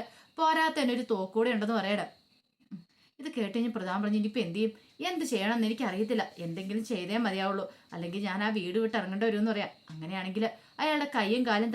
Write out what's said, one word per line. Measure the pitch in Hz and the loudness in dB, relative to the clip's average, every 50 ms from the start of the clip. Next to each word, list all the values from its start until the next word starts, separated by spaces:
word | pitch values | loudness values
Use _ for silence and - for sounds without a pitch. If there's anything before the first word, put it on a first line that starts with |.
| 233 - - - - _ _ - | -2 -6 -12 -20 -20 _ _ 2
പോരാത്തതിന് | 320 311 320 320 320 320 311 311 269 247 240 233 | 4 4 6 6 4 2 2 2 2 2 2 0
ഒരു | 240 - | 0 0
തോക്കൂടെ | 226 190 190 190 - 220 226 247 247 | 0 0 0 0 2 2 4 4 4
ഉണ്ടെന്ന് | 214 208 208 233 214 | 2 2 2 2 0
പറയണം." | 190 196 208 190 165 - - - _ _ _ _ _ _ _ _ _ _ - 170 - _ _ _ _ _ _ - | 2 2 0 0 -2 -4 -10 -16 _ _ _ _ _ _ _ _ _ _ -14 -14 -14 _ _ _ _ _ _ -12
ഇത് | 269 302 262 | -10 -6 -4
കേട്ട് | 247 214 196 202 | -2 -2 0 0
കഴിഞ്ഞ് | 233 233 240 226 | 0 0 0 -2
പ്രതാപൻ | 220 185 185 185 202 208 | -2 -2 -2 -2 0 0
പറഞ്ഞു, | 208 208 214 | 2 2 2
"ഇനിയിപ്പോൾ | 208 214 214 254 208 | 2 0 0 -2 -2
എന്ത് | 170 170 202 | -2 0 0
ചെയ്യും? | 220 220 214 - - _ _ - - 370 | 0 0 -2 -6 -14 _ _ -6 -4 -4
എന്ത് | 359 330 311 | -2 -2 -2
ചെയ്യണമെന്ന് | - 254 196 190 208 240 233 220 214 | 0 0 0 2 2 2 2 2 0
എനിക്കറിയത്തില്ല. | 226 220 269 214 180 190 220 214 247 226 - - - - 170 | 0 0 -2 -2 0 0 0 0 0 0 0 -2 -6 -8 -6
എന്തെങ്കിലും | 170 165 185 190 190 202 220 220 | -6 -6 -6 -6 -4 -4 -4 -2
ചെയ്തേ | - 240 185 175 175 208 233 | -2 -4 -4 -2 -2 0 0
മതിയാവുള്ളൂ, | 240 208 190 190 190 196 196 196 196 - - - - _ | 0 0 0 0 0 0 -2 -2 -4 -6 -10 -16 -20 _
അല്ലെങ്കിൽ | - 170 170 170 170 202 202 | -10 -8 -6 -6 -4 -4 -4
ഞാൻ | 196 185 196 208 | -2 -2 0 0
ആ | 220 | 0
വീട് | 220 214 175 175 180 220 | 0 0 -2 0 0 0
വിട്ട് | 226 220 226 226 | 0 2 0 -2
ഇറങ്ങേണ്ടി | 190 185 190 202 220 226 | -2 -2 -2 0 2 2
വരുമെന്ന് | 208 208 214 226 | 2 2 2 2
പറയാം. | 214 208 190 143 - - _ - | 2 0 -2 -4 -8 -14 _ -16
അങ്ങനെയാണെങ്കിൽ | 160 156 160 165 190 190 185 190 185 220 220 220 - - - - _ - | -12 -10 -8 -6 -6 -6 -6 -4 0 0 0 0 -2 -6 -14 -16 _ -2
അയാളുടെ | 277 311 302 294 294 285 285 | 0 2 2 2 0 0 0
കൈയും | 240 208 196 220 254 254 | 0 2 2 2 2 4
കാലും | 233 214 208 220 233 | 4 4 4 2 2